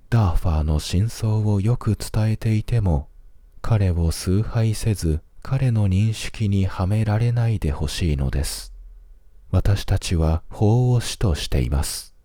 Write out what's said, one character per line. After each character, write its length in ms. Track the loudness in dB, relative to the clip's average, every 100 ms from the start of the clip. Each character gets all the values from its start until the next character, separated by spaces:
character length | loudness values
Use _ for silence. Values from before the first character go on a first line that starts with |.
| 0
ダ 260 | 2 4
ー 20 | 2
フ 120 | 2
ァ 120 | 0
ー 20 |
の 160 | 2 0
真 320 | 0 0 0
相 280 | -2 -2 0
を 220 | 0 0
よ 160 | 0 0
く 220 | 0 -2
伝 320 | -2 0 0
え 60 | 0
て 160 | 0
い 80 | 0
て 180 | 0 0
も、 280 | 2 0 -2 -18 -20 -20 -20 -8
彼 300 | 0 2 2
を 200 | 2 0
崇 320 | -2 0 0
拝 320 | 0 0 0
せ 200 | 0 -2
ず、 260 | 0 0 -2 -6 -16
彼 280 | -4 -2 0
の 160 | 2 2
認 280 | 2 2
識 340 | -2 -8 -4 0
に 160 | 0
は 220 | 0 -2 -2
め 180 | 0
ら 140 | 0 0
れ 120 | 0
な 200 | 0 0
い 80 | 0
で 140 | -2
ほ 160 | -2 -4
し 260 | -2 0
い 20 | 0
の 140 | 0
で 140 | -2
す。 280 | -4 -8 -14 -18 -20 -20 -20 -20 -20 -20 -2
私 340 | 2 2 2
た 140 | 0 -2
ち 180 | 0 0
は 260 | 2 0 -4
法 440 | 0 2 4 2
を 80 | 0
師 180 | -2 -2
と 160 | 0
し 140 | 0 0
て 120 | -2
い 80 | 0
ま 140 | -2
す。 320 | -2 -6 -14 -20